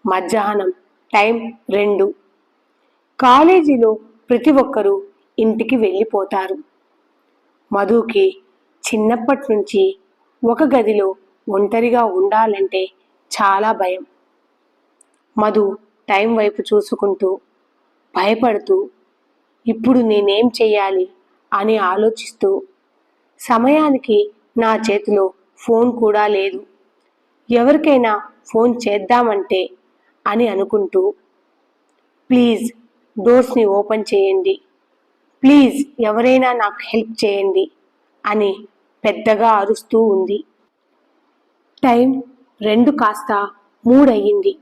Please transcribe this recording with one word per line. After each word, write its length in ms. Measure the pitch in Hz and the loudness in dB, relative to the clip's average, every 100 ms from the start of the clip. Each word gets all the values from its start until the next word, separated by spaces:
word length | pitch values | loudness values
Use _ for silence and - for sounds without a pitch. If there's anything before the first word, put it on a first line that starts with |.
| 226 | -2
మధ్యాహ్నం 640 | 185 175 214 202 208 190 - _ _ _ | -4 -2 -2 -2 -2 -4 -8 _ _ _
టైమ్ 380 | 208 208 233 226 - - | 0 0 -2 -6 -14 -4
రెండు. 440 | 196 208 196 196 - _ _ _ _ _ _ _ _ _ - | -2 0 0 -2 -4 _ _ _ _ _ _ _ _ _ 0
కాలేజీలో 760 | 262 262 320 370 294 262 226 220 - _ _ | 4 6 6 4 2 2 2 0 -10 _ _
ప్రతి 240 | 240 269 | 0 2
ఒక్కరూ 500 | 277 254 - 196 196 - _ _ - | 2 0 -2 -2 -2 -6 _ _ -2
ఇంటికి 380 | 220 220 226 254 | -2 -2 -2 0
వెళ్ళిపోతారు. 800 | 202 185 220 208 190 196 185 190 - _ _ _ _ _ _ _ _ _ _ | 0 -2 -2 -2 -4 -6 -6 -10 -12 _ _ _ _ _ _ _ _ _ _
మధుకి 680 | 202 196 233 226 214 190 - _ _ _ _ - | -4 0 0 0 0 0 -2 _ _ _ _ -6
చిన్నప్పటి 600 | 220 214 233 233 269 - | -2 0 -2 -2 -4 -2
నుంచి 440 | 214 202 196 190 - _ _ _ _ | -4 -2 0 0 -2 _ _ _ _
ఒక 180 | 233 233 | -4 0
గదిలో 520 | 311 254 208 208 190 185 _ _ - | 2 2 2 0 -2 -6 _ _ -6
ఒంటరిగా 560 | 196 202 226 240 240 | -2 0 0 0 0
ఉండాలంటే 800 | 226 185 196 214 226 196 196 190 190 _ _ _ _ | 0 0 0 0 0 -2 -4 -4 -8 _ _ _ _
చాలా 380 | - 202 196 214 | -2 0 0 -2
భయం. 340 | 208 185 185 - _ _ _ _ _ _ _ _ _ _ _ _ - | -2 -4 -6 -12 _ _ _ _ _ _ _ _ _ _ _ _ -2
మధు 400 | 214 214 202 202 _ _ - | 0 0 -2 -4 _ _ -2
టైమ్ 300 | 196 220 226 | -2 0 0
వైపు 240 | 208 208 | -2 -4
చూసుకుంటూ, 760 | - 208 180 - 202 190 190 190 _ _ _ _ _ _ _ 180 | -2 -2 -2 -4 -4 -2 -4 -6 _ _ _ _ _ _ _ -4
భయపడుతూ, 720 | 196 220 240 208 208 190 202 _ _ _ _ _ _ _ 233 | -2 0 0 -2 -2 -2 -2 _ _ _ _ _ _ _ -6
"ఇప్పుడు 320 | 226 226 254 | -2 0 2
నేనేం 520 | 226 208 202 202 240 - | 2 0 2 0 0 0
చెయ్యాలి?" 460 | 220 208 196 190 185 _ _ _ _ | 0 0 -2 -2 -4 _ _ _ _
అని 240 | 202 214 220 | -4 -2 0
ఆలోచిస్తూ, 840 | 185 190 214 220 - _ 196 196 - _ _ _ _ _ _ _ | -2 0 -2 -4 -16 _ -2 -2 -6 _ _ _ _ _ _ _
"సమయానికి 960 | - 226 247 311 302 262 - 208 208 _ _ 240 | -2 0 2 2 2 -2 0 0 0 _ _ -2
నా 180 | 226 220 | 0 -2
చేతిలో 560 | 220 202 208 202 190 _ _ _ | -2 -4 0 0 0 _ _ _
ఫోన్ 360 | - 226 247 | -2 0 0
కూడా 340 | 233 220 208 208 | 0 0 2 0
లేదు, 400 | 202 196 190 - _ _ _ _ _ _ _ - | 0 -4 -8 -16 _ _ _ _ _ _ _ -2
ఎవరికైనా 720 | 233 240 294 311 269 233 208 - _ - | 2 4 2 4 2 2 -2 -8 _ -6
ఫోన్ 220 | 220 240 240 - | 0 0 0 -2
చేద్దామంటే" 800 | 202 202 240 240 202 - 185 185 - _ _ _ _ 208 | -4 0 0 2 -2 -2 -4 -4 -12 _ _ _ _ -6
అని 220 | 214 233 | -2 -2
అనుకుంటూ, 680 | 190 196 208 185 190 190 - _ _ _ _ _ _ _ _ _ _ _ | -2 -2 -2 0 0 -2 -6 _ _ _ _ _ _ _ _ _ _ _
"ప్లీజ్, 420 | 254 240 208 233 - _ _ _ 220 | 2 2 0 -6 -10 _ _ _ -2
డోర్స్ని 400 | 220 247 254 247 | 4 4 4 0
ఓపెన్ 400 | 208 202 208 220 208 | 2 0 -2 -4 -2
చేయండి, 460 | 202 196 190 190 190 _ _ _ _ _ _ _ _ | 0 0 0 -2 -4 _ _ _ _ _ _ _ _
ప్లీజ్, 440 | 262 285 254 277 285 - | 4 6 4 0 -8 -2
ఎవరైనా 520 | 214 214 247 262 254 | -2 2 2 4 2
నాకు 260 | 240 208 208 | 0 -4 -6
హెల్ప్ 420 | - 226 220 226 | -4 -4 -4 -4
చేయండి" 460 | 214 196 196 190 160 _ _ _ _ _ 208 | -2 0 0 0 -4 _ _ _ _ _ -4
అని 400 | 214 202 196 - _ _ _ | -2 -2 -4 -14 _ _ _
పెద్దగా 440 | 220 214 220 214 226 | -4 -2 -2 2 2
అరుస్తూ 560 | 214 196 214 - 226 | 2 0 -4 -2 0
ఉంది. 400 | 226 190 185 208 - _ _ _ _ _ _ _ _ _ _ _ _ _ | 2 0 -2 -6 -10 _ _ _ _ _ _ _ _ _ _ _ _ _
టైమ్ 380 | 269 233 262 269 - _ _ _ | 0 2 2 -2 -10 _ _ _
రెండు 280 | 214 220 254 | -2 2 2
కాస్త 580 | 294 220 214 - 202 202 _ _ _ 226 | 2 -2 -4 -6 -6 -6 _ _ _ 4
మూడు 240 | 262 285 | 6 6
అయ్యింది. 480 | 226 415 403 381 - | 4 0 0 0 -4